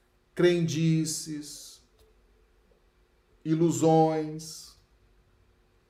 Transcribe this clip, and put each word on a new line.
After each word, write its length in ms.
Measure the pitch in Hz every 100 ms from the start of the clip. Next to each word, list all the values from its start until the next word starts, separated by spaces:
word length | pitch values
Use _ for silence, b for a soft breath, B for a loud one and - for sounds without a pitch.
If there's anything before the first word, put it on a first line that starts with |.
| _ _ _ -
crendices, 1500 | 175 175 165 143 165 160 156 - 160 147 147 - - - _ _ _ _ _ _ _ _ _ _ _ _ _ _ _ _
ilusões, 1300 | 156 160 165 131 160 160 160 156 151 156 - - - - _ _ _ _ _ _ _ _ _ _